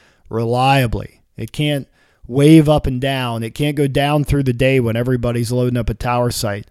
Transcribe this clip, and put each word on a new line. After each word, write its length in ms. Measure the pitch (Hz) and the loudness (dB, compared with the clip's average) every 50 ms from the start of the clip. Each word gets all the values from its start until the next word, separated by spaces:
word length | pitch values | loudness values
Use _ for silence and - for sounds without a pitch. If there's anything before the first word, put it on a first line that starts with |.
| _ _ _ _ _ - | _ _ _ _ _ -8
reliably. 920 | 107 113 117 117 120 123 127 131 139 135 127 113 104 101 98 - _ _ _ _ _ | -6 -4 -2 -2 0 2 2 2 4 2 2 0 -2 -6 -8 -10 _ _ _ _ _
It 140 | - 110 110 | -14 -12 -12
can't 380 | - - 151 147 147 139 - _ _ _ _ _ _ _ - - | -6 -4 -4 -2 -2 -4 -6 _ _ _ _ _ _ _ -14 -6
wave 400 | 120 139 139 156 160 160 147 151 | 0 4 6 8 8 8 8 6
up 180 | 151 147 - | 2 2 0
and 140 | 139 127 123 | -2 -4 -4
down. 420 | 135 135 135 131 127 123 117 113 | -4 -4 -4 -4 -4 -4 -6 -6
It 140 | 113 113 - | -8 -8 -6
can't 200 | - 147 147 143 | -4 -4 -2 0
go 120 | 147 143 139 | -2 -2 -2
down 340 | 127 143 139 147 151 151 | 0 0 0 2 0 0
through 220 | 139 - 143 143 139 | 0 0 0 0 0
the 80 | 127 | -2
day 260 | 120 120 131 131 135 131 | 0 0 2 2 2 2
when 160 | 120 113 110 | 0 0 -2
everybody's 560 | 117 120 131 127 120 117 120 120 120 120 110 | -2 -2 -2 -2 -2 -2 -2 -2 -2 -4 -2
loading 260 | 123 127 123 123 123 | -2 -2 0 0 -2
up 140 | 120 113 107 | -2 -2 -4
a 40 | 110 | -4
tower 360 | - - 123 120 123 123 120 | -4 -4 -2 0 0 0 -2
site. 380 | - - - 107 101 104 - _ | -2 -4 -4 -6 -6 -6 -10 _